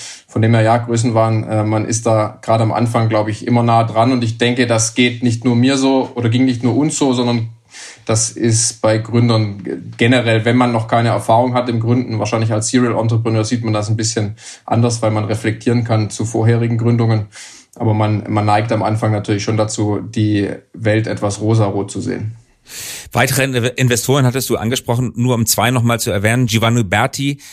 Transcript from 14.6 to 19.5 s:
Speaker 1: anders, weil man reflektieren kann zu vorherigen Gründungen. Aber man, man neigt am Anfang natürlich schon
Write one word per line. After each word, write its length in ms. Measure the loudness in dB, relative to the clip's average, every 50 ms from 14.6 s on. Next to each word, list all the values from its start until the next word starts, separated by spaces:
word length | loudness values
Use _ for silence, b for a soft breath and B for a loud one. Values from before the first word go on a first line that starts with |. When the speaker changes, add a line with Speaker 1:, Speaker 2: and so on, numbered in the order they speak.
| B
Speaker 1:
anders, 360 | -2 0 2 2 2 0 0
weil 100 | 0 0
man 140 | 0 0 -2
reflektieren 600 | -2 -4 -4 -2 -4 -4 -2 -2 0 0 0 0
kann 260 | 0 0 0 0 -2
zu 140 | -4 -6 -6
vorherigen 540 | -4 -2 0 2 2 2 2 0 0 -2 0
Gründungen. 480 | 0 2 2 2 2 2 0 0 -2 B B B B B B B B B _
Aber 180 | -4 -2 -2 0
man, 300 | 0 0 0 0 -2 -2 -2
man 180 | -2 0 0
neigt 260 | 2 2 0 0 0 -2
am 100 | -2 0
Anfang 300 | 0 -2 0 0 0 0
natürlich 320 | -2 -2 -2 -4 -2 -2
schon 140 | -2